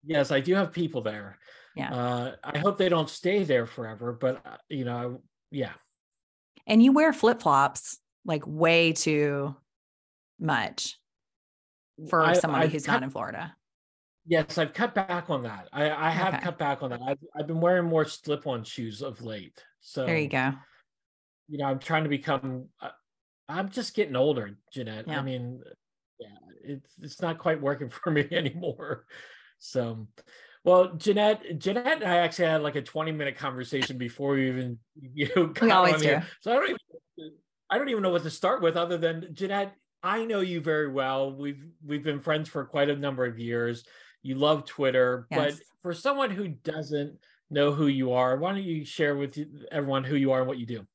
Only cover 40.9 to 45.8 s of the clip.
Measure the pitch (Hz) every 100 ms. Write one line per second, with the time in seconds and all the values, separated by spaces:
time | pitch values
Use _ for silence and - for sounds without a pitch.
40.9 | 135 131 135 139 135 143 139 160 _ 147
41.9 | 147 151 143 160 156 151 151 131 151 143
42.9 | 143 143 131 123 113 117 120 120 120 -
43.9 | - - _ 135 131 147 156 143 - 135
44.9 | 127 123 127 117 - 147 151 - _